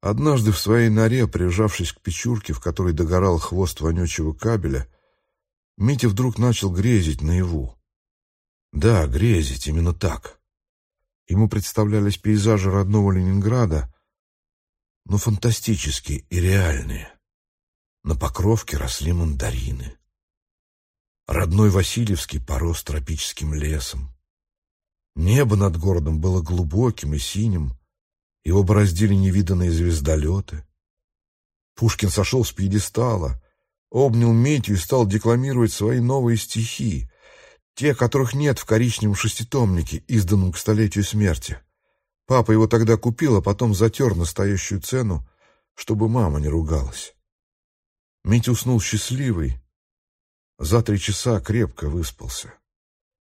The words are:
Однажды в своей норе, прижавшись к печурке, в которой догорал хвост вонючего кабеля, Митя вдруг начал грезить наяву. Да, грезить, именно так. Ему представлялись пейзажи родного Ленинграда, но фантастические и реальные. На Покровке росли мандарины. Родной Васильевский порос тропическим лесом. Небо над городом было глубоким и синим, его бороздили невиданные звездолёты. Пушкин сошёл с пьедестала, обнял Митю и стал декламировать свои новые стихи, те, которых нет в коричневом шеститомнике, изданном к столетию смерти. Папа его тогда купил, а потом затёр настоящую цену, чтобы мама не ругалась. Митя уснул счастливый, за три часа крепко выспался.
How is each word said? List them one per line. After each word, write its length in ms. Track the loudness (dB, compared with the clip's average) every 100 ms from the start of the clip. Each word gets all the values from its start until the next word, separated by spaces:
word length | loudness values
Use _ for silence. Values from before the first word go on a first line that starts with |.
Однажды 500 | -2 0 2 2 2
в 80 | 0
своей 300 | 2 4 4
норе, 380 | 4 2 2 0
прижавшись 640 | 0 0 0 0 0 -6
к 80 | -6
печурке, 520 | -8 -6 -4 -4 -4
в 60 | -6
которой 340 | -6 -2 -2
догорал 460 | 0 0 2 2 0
хвост 420 | -2 -2 -2 -2
вонючего 520 | -2 -2 -2 -2 -6
кабеля, 540 | -2 -2 -2 -2 -6 -8 _ _ _ _ _ _ _ _ -2
Митя 320 | 0 2 0
вдруг 280 | 0 -2 0
начал 340 | 0 2 -2
грезить 520 | 0 2 2 2 -2
наяву. 520 | 0 0 0 -4 -6 -12 _ _ _ _ _ _ _ _ _
Да, 360 | 2 4 4 2
грезить, 600 | 2 4 2 0 -6 -4
именно 280 | 0 0 0
так. 440 | -4 -4 -14 _ _ _ _ _ _ _ _ _ _
Ему 220 | 2 2
представлялись 720 | 0 -4 -2 0 0 0 -2
пейзажи 500 | 0 2 2 2 2
родного 440 | 0 2 2 4
Ленинграда, 760 | 2 2 0 0 0 0 0 -4 _ _ _ _ _ _ _ _ _ _ _ -4
но 120 | -2
фантастические 1000 | 0 0 0 0 -2 -2 -2 -6 -6 -8 -4
и 100 | 0
реальные. 720 | 2 2 2 -2 -4 -8 -10 _ _ _ _ _ _ _ _ _
На 120 | -6 -2
Покровке 640 | -4 0 0 0 -2 -6
росли 340 | -6 -4 -2
мандарины. 840 | 0 0 -2 -2 -4 -4 -8 -10 -14 _ _ _ _ _ _ _ _ _ _ _ _ -4
Родной 460 | -2 0 4 4
Васильевский 680 | 4 0 -2 -2 -4 -4 -10
порос 440 | -4 -2 -2 -4
тропическим 720 | -6 -8 -6 -8 -8 -6 -6 -4
лесом. 580 | -2 -4 -6 -10 -12 -16 _ _ _ _ _ _ _ _ _ -2
Небо 400 | 2 4 4 4
над 220 | 2 2
городом 420 | 0 0 0 -2
было 240 | 0 0
глубоким 720 | 0 -2 0 0 0 0 -4 -4
и 20 |
синим, 640 | -4 -2 -2 0 -4 -8 _ _ _ _ _ _
его 200 | 0 2
бороздили 520 | 6 4 4 4 2 4
невиданные 560 | 4 2 2 0 2
звездолёты. 960 | 2 0 0 0 0 0 -2 -4 -12 -14 _ _ _ _ _ _ _ _ _ _
Пушкин 360 | -2 -2 0 -2
сошёл 360 | 0 0 0 -2
с 60 |
пьедестала, 880 | -2 -2 0 -2 -2 -2 -2 -4 -6 _ _ _ _ _
обнял 420 | 2 2 4 4
Митю 400 | 4 4 0 0
и 40 | -4
стал 300 | 0 0 2
декламировать 680 | 0 2 0 0 0 0
свои 260 | 0 -2 0
новые 380 | 0 0 0 -2
стихи, 720 | -2 -6 -6 -4 -4 -4 -8 _ _ -20 -20 _ _
те, 220 | -4 -2 0
которых 400 | 0 0 -2 0
нет 240 | 0 -2
в 60 | 0
коричневом 500 | 2 2 0 -2 0
шеститомнике, 800 | -2 -4 -4 0 2 0 -2 -8 -2
изданном 440 | 0 2 2 2
к 60 | -2
столетию 460 | -2 2 2 0
смерти. 560 | -2 0 0 0 -6 -12 _ _ _ _ _ _ _
Папа 240 | 0 4
его 160 | 4 4
тогда 300 | 4 4 2
купил, 380 | 2 0 2 2
а 60 |
потом 320 | 2 0 0
затёр 420 | 2 0 2 0 0
настоящую 640 | -2 -2 -2 -2 -4 -8
цену, 460 | -4 -4 -2 -4 -8 _ _ _ _
чтобы 340 | -18 -6 -2 0
мама 320 | 0 0 0
не 80 | -2
ругалась. 680 | -2 -2 -2 -2 -8 -16 _ _ _ _ _ _ _ _ _ _ _
Митя 280 | 2 2 2
уснул 280 | 0 2 0
счастливый, 800 | 0 -4 -4 -4 -2 -2 -2 -4 _ _ _ _ _ _ _ _ _ _
за 220 | 0 0
три 160 | 2 -2
часа 400 | -2 -4 -2 -2
крепко 500 | 0 -2 -2 -4 -6
выспался. 640 | -4 -6 -10 -12 -12 -14 -20 _ _ _ _ _ _ _